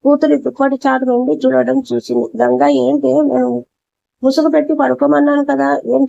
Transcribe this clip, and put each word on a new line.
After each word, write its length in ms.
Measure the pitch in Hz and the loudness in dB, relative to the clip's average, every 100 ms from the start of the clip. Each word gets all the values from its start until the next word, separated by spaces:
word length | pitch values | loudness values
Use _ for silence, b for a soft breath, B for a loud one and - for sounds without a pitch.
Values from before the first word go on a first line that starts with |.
| 262 | 2
కూతురి 320 | 285 302 294 | 2 2 0
దుప్పటి 380 | 254 247 269 262 | -2 -2 -2 0
చాటు 300 | 277 262 262 | -2 -2 0
నుండి 280 | 240 254 | 0 0
చూడడం 460 | 294 262 262 247 254 | 0 0 0 0 -2
చూసింది. 480 | - 120 - 120 117 113 | -2 -6 -2 -4 -4 -2
గంగ, 260 | 120 127 | 0 2
"ఏంటి, 500 | 277 135 247 285 277 269 | 2 2 2 0 0 0
నేను 420 | 294 254 247 240 247 _ _ _ _ _ | 0 0 -2 -4 -8 _ _ _ _ _
ముసుగు 260 | 254 269 311 | -2 2 2
పెట్టి 240 | 302 294 | 0 0
పడుకోమన్నాను 720 | 294 262 254 285 294 285 285 285 | -2 -2 0 2 2 2 0 -2
కదా, 360 | 277 277 277 233 | -2 0 -2 -2
ఏం 220 | 262 | -2